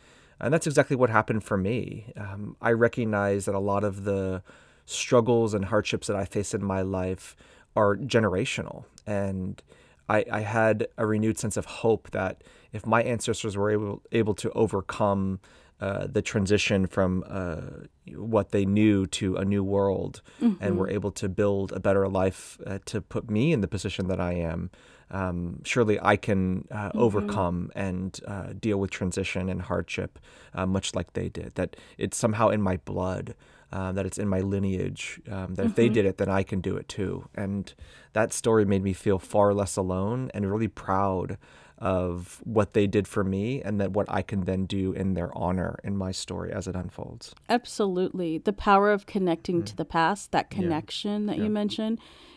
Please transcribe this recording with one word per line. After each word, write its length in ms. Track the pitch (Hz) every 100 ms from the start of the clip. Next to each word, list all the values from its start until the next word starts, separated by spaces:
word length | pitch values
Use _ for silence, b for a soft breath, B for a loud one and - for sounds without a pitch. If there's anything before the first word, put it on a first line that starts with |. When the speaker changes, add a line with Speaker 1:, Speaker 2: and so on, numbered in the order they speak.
| b b b b
Speaker 1:
And 120 | 117
that's 140 | 160 160
exactly 300 | 143 139 131
what 120 | 123
happened 360 | 113 110 113
for 120 | - 101
me. 560 | 95 120 - 107 107 -
Um, 400 | 101 101 104 -
I 120 | 117
recognize 720 | 113 117 - 113 104 101 101 98
that 80 |
a 60 | 98
lot 240 | 101 101
of 200 | 101 98
the 380 | 101 98 95 92 b b b b
struggles 680 | - - - 127 117 117 113
and 100 | 104
hardships 440 | 95 107 101 107 -
that 80 | 101
I 80 | 95
face 260 | - 101
in 100 | 104
my 200 | 98 95
life 540 | 95 95 92 92 - - b b b
are 220 | - 104 98
generational. 880 | 135 120 107 90 127 - - - - - -
And 560 | 101 98 95 92 98 - b b b -
I, 160 | 107 110
I 100 | 107
had 480 | 107 113 110 107 - -
a 80 | 110
renewed 320 | 107 110 107
sense 180 | 110 104
of 80 | -
hope 440 | - 113 107 -
that 340 | 104 95 - b b b
if 120 | 107 113
my 160 | 113
ancestors 540 | 117 117 - 107 110 98
were 140 | 104
able, 320 | 107 107 101 -
able 220 | 117 101
to 160 | 101 110
overcome, 880 | - 110 98 90 - 104 98 95 95 b b b _
uh, 280 | 98 98 98
the 160 | 104
transition 640 | - 113 95 101 - 101 92
from, 360 | - 95 92 -
uh, 320 | 98 87 80 - - - _ -
what 360 | - 107 110 98
they 140 | 104
knew 420 | 95 104 107 101 95
to 300 | - 98 92
a 80 |
new 180 | 98 101
world 580 | 98 98 98 92 98 - B B
and 380 | 240 185 104 92
were 80 | 95
Speaker 2:
Mm-hmm. 80 |
Speaker 1:
able 160 | 101 98
to 180 | - 104
build 440 | 92 101 98 92
a 80 | -
better 280 | 101 98 98
life, 480 | 95 95 - - - -
uh, 120 | 98 -
to 160 | 107
put 260 | - 110 117
me 240 | 107 143
in 80 | 147
the 80 | 98
position 380 | 98 104 - 92
that 100 | 92
I 120 | 87
am, 360 | 87 85 82 90 b b b b
um, 500 | 95 92 87 87 -
surely 340 | - 127 110 104
I 160 | 92 104
can, 500 | - 98 92 92 -
uh, 180 | 107 104
Speaker 2:
Mm-hmm. 100 | 107
Speaker 1:
overcome 720 | 117 104 104 104 90 87 87
and, 440 | - 98 92 92 - -
uh, 280 | 101 92 98
deal 200 | 113 98
with 120 | 98
transition 600 | - 95 87 95 95 92
and 100 | 92
hardship, 580 | 90 87 87 90 92 - B B B
uh, 100 | 87
much 300 | 92 95 -
like 180 | 95 87
they 160 | - 92
did. 280 | 85 - -
That 200 | 92 - B B
it's 180 | 98 -
somehow 320 | 120 110 110
in 140 | 107
my 160 | 98 92
blood, 560 | - 95 92 92 95 - b b b
uh, 220 | 92 95
that 140 | 92 95
it's 100 | -
in 100 | 104
my 120 | 95
lineage, 800 | 98 98 98 92 95 - - - -
um, 260 | 98 92 92
that 100 | 226
if 80 |
they 120 | 190 117
Speaker 2:
Mm-hmm. 80 |
Speaker 1:
did 120 | 110 98
it, 100 | 92
then 140 | 98
I 120 | 95
can 180 | 95 98
do 140 | 90 95
it 120 | -
too. 400 | - 92 90 -
And 400 | - 98 101 92 - b b b
that 180 | 107 117
story 320 | - 120 110
made 180 | 101 98
me 120 | 98
feel 240 | 92 - 95
far 340 | - 107 101
less 240 | 101 98 -
alone 540 | 95 92 101 123 127
and 180 | 101 98
really 180 | 104 110
proud 680 | - - 95 98 92 - 98 b b b b
of 600 | 95 92 90 87 87 -
what 280 | - 110 101
they 140 | 110 101
did 200 | 104 95
for 160 | -
me 380 | 95 95 107 135
and 180 | - 104
that 140 | 98
what 140 | 101 95
I 140 | 98
can 220 | 92 101
then 200 | 92 92
do 280 | 92 98 95
in 180 | - 95
their 180 | 90 85 -
honor 420 | 87 90 87 -
in 100 | 101
my 160 | 101 95
story 400 | 92 - 92 87
as 160 | 101 -
it 80 |
unfolds. 600 | 95 87 - - - - - -
Speaker 2:
Absolutely. 880 | 233 - - 202 180 185 185 170 160
The 160 | 175
power 360 | 202 - 196 208
of 140 | 202
connecting 560 | - 208 180 165 - 170
Speaker 1:
Mm. 60 | 170
Speaker 2:
to 100 | -
the 80 |
past, 480 | 165 170 165 202 -
that 140 | 160 -
Speaker 1:
Yeah. 60 | -
Speaker 2:
connection 680 | 180 156 - - 208 208 208
that 100 | -
you 60 |
Speaker 1:
Yeah. 40 | 214
Speaker 2:
mentioned, 480 | 214 208 - 220 226 B B B